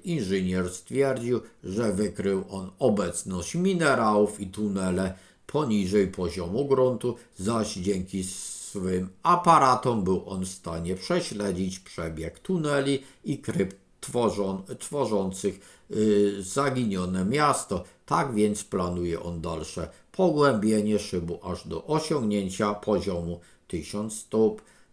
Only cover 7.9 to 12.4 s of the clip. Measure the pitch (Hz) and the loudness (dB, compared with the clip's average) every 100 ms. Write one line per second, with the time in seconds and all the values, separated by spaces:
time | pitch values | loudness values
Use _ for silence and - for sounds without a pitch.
7.9 | 95 92 98 92 - - - - 101 92 | -2 -2 -4 -6 -8 -10 -12 -10 -6 -2
8.9 | - - - 165 175 175 156 135 123 127 | -2 -2 -2 0 4 6 8 6 4 2
9.9 | 113 92 90 - 95 92 - 82 82 85 | 2 2 0 -2 -6 -6 -8 -8 -6 -4
10.9 | 92 - 175 - 104 101 90 95 - - | -4 -2 -2 -2 -4 -2 -2 -2 -6 -12
11.9 | - 82 80 80 - | -8 -6 -6 -8 -8